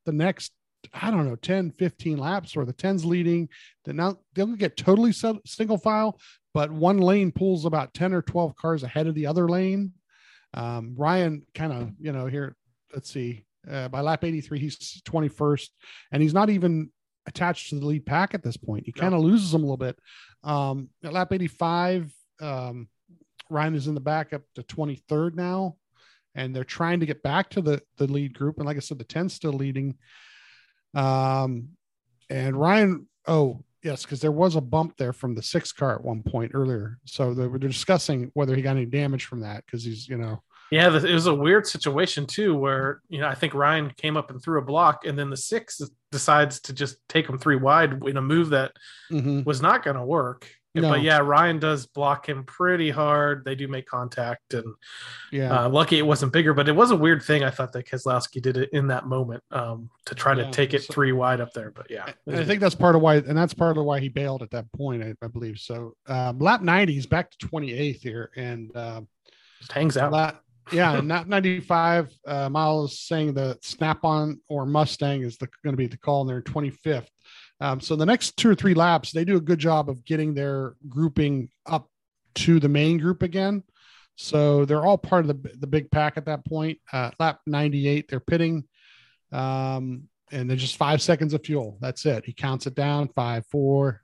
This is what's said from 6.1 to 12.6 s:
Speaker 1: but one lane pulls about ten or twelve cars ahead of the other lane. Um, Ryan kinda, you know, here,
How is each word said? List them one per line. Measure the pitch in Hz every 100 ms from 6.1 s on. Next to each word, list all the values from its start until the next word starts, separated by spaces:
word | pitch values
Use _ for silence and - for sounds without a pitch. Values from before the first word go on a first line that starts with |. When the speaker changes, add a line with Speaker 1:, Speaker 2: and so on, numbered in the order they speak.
| - - _ _ 156
Speaker 1:
but | 151
one | 156 170 196
lane | 185 202 185
pulls | - 190 180 160
about | 156 131
ten | - 185
or | 185
twelve | - 175 165 -
cars | 165 160
ahead | 127 151 160
of | 156
the | 143
other | 160 170
lane. | 180 190 196 196 - _ _ _ _ _
Um, | - 117 120 113 123
Ryan | 147 180 175 151 -
kinda, | - 160 127 117 104
you | 151
know, | 135 131
here, | 143 139 -